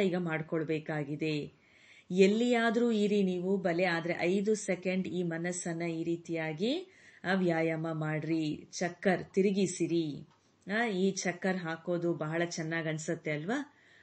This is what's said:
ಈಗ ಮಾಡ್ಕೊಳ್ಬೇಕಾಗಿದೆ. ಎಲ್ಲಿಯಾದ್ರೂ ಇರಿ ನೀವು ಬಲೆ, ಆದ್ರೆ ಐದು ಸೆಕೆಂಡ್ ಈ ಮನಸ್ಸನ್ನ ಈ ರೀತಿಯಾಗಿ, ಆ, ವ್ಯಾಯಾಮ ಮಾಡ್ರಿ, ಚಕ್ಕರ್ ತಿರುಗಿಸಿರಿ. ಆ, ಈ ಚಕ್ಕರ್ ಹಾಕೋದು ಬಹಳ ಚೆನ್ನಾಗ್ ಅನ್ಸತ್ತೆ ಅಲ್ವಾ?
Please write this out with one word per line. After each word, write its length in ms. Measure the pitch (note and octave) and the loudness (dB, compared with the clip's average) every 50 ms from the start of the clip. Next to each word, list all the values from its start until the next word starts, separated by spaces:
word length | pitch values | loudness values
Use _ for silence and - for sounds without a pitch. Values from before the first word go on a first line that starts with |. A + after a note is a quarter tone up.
| G3+ | 2
ಈಗ 120 | F#3+ E3+ | 2 2
ಮಾಡ್ಕೊಳ್ಬೇಕಾಗಿದೆ. 1400 | F3+ F3+ E3 D#3 D#3 D#3 - E3+ D#3+ D#3 D#3 D#3+ D#3 D#3 - D#3 D3+ C#3+ C3+ D3+ D3 D#3 D#3 D3+ D3 - - - _ _ _ _ - - - - - _ _ | 0 0 -2 -2 -2 -2 -2 -2 -2 0 0 -2 -2 -2 -4 -4 -4 -4 -4 -4 -4 -2 -2 -2 -2 -4 -6 -12 _ _ _ _ -20 -20 -20 -20 -20 _ _
ಎಲ್ಲಿಯಾದ್ರೂ 800 | F3+ F#3 F#3+ G3+ G#3 A3+ A#3+ B3 B3 A#3 A3+ A#3 G#3+ A#3 A#3+ A#3 | 6 8 8 8 8 6 4 4 4 4 4 4 4 4 4 4
ಇರಿ 320 | A3+ G#3 G#3 G3+ G#3 G#3 G3 | 4 4 2 4 4 4 2
ನೀವು 340 | F#3 F3+ F3+ F3 F#3+ G3+ | 2 0 0 0 0 0
ಬಲೆ, 280 | G3 F3+ F3+ E3 E3+ F#3 | 0 0 0 2 2 2
ಆದ್ರೆ 300 | F3+ E3+ E3 D#3 E3+ D#3+ - | 2 2 0 0 -2 -2 0
ಐದು 340 | - F3 F#3+ G#3 G3 G#3+ A3 | 0 2 2 2 2 2 0
ಸೆಕೆಂಡ್ 540 | G3+ - - F3+ F3+ - F#3 F#3 F#3+ F#3 - | 0 0 -2 -4 -2 -2 -2 -2 -2 -2 -2
ಈ 140 | - F3+ F3+ | -2 -2 -2
ಮನಸ್ಸನ್ನ 600 | E3+ E3 E3 E3+ F3 F3+ F3+ - F3 E3 E3 F3 | -2 -2 -2 -4 -4 -4 -4 -6 -6 -4 -4 -4
ಈ 220 | E3+ E3 D#3+ E3 | -4 -4 -4 -2
ರೀತಿಯಾಗಿ, 880 | E3+ E3+ E3+ - - E3 D#3+ D#3+ D#3 D#3 D3+ G3 A#3+ D4 F#4 F#4 - - - - - - - - | -4 -4 -4 -4 -6 -4 -4 -4 -4 -4 -2 -2 -2 -2 -2 -4 -10 -18 -20 -20 -20 -20 -10 -2
ಆ, 100 | F3 F#3+ | 0 0
ವ್ಯಾಯಾಮ 580 | F#3+ F3+ E3+ E3 D#3+ E3 E3 D#3+ D#3+ D#3+ E3 D#3+ | 2 2 2 2 2 2 0 0 -2 -2 -4 -4
ಮಾಡ್ರಿ, 760 | D#3 D#3 D#3 D#3 D#3 D3 D3+ E3 D#3+ D#3 D3+ - - - - - | -2 -2 -2 -2 -2 -2 0 0 0 0 -2 -4 -6 -8 -12 -6
ಚಕ್ಕರ್ 520 | - F#3 E3+ F3 - - G3+ F3+ - - - - | -4 -4 -4 -4 -2 0 0 0 0 -2 -2 0
ತಿರುಗಿಸಿರಿ. 920 | G3 F#3 G#3 F#3+ G3+ F#3+ E3 - - E3+ D3 E3+ E3+ D#3+ D3+ C#3 - - - _ _ _ _ _ _ _ F3+ G3+ A3 | 2 2 4 4 2 2 0 0 -2 -2 0 2 0 0 0 -4 -8 -12 -16 _ _ _ _ _ _ _ -6 -2 -2
ಆ, 60 | A#3+ | -2
ಈ 240 | A#3 G3 F3+ F#3+ G3 | 0 0 2 2 2
ಚಕ್ಕರ್ 460 | F#3+ - - F#3 F3 - - F#3+ F#3 | 0 0 -2 -4 -4 -2 -2 -2 -2
ಹಾಕೋದು 580 | F#3 E3+ D#3+ E3 E3 - F3+ F3 E3+ E3+ E3+ E3 | -2 -4 -6 -8 -6 -4 -4 -2 0 0 0 0
ಬಹಳ 280 | D3 D#3 D3+ D#3+ E3+ E3+ | 0 -2 -2 0 0 -2
ಚೆನ್ನಾಗ್ 420 | E3+ F3 F3 D#3+ D#3+ E3 E3 D#3 | -2 -2 -6 -4 -4 -4 -2 -2
ಅನ್ಸತ್ತೆ 440 | D#3 D#3 D#3 - - E3 D#3+ - D#3+ | -2 -4 -4 -4 -4 -6 -4 -4 -4
ಅಲ್ವಾ? 440 | D3+ D3 D3+ F#3 A#3+ D4 C4+ - _ _ _ - - - | -4 -4 -4 -4 -4 -4 -4 -6 _ _ _ -20 -20 -20